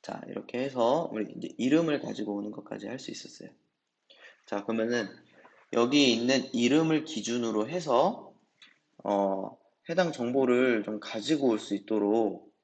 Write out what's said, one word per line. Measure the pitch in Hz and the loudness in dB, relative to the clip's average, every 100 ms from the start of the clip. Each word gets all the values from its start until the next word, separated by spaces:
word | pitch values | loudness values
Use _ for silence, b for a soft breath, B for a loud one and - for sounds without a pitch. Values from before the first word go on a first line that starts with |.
자, | - - - | -10 -12 -10
이렇게 | - - 120 | -12 -8 -6
해서 | 135 127 117 147 165 | -6 0 2 2 0
우리 | 110 107 - | -6 -6 -8
이제 | - - | -12 -4
이름을 | 127 151 165 143 | 2 4 2 -2
가지고 | - 110 104 | -4 -8 -6
오는 | 101 104 | -6 -6
것까지 | - 104 - 104 | -10 -12 -12 -10
할 | 127 | -12
수 | - | -12
있었어요. | - - - - _ _ _ _ _ _ B B B _ | -12 -14 -18 -20 _ _ _ _ _ _ B B B _
자, | 101 | -8
그러면은 | 101 113 113 120 101 - _ b b b b | -4 -2 0 -2 -4 -10 _ b b b b
여기 | 120 123 147 139 | 2 4 6 6
있는 | 113 120 131 - | 4 2 0 0
이름을 | - 120 147 160 156 | 0 4 4 4 0
기준으로 | - 117 104 120 117 107 110 | -2 -8 -4 -2 0 -2 -2
해서, | 175 156 120 170 220 - _ _ _ b b _ _ | -4 2 4 4 0 -14 _ _ _ b b _ _
어, | - 101 98 95 104 - _ _ - | -2 0 2 -2 -6 -12 _ _ -4
해당 | 170 170 | 0 0
정보를 | 139 120 135 131 123 127 117 | 0 0 2 4 4 4 2
좀 | 104 107 | -2 -8
가지고 | - 113 113 151 135 | -8 -8 -2 2 2
올 | 107 | 0
수 | - | -2
있도록 | 98 - 110 101 113 107 92 - _ | -6 -2 0 2 2 2 -2 -14 _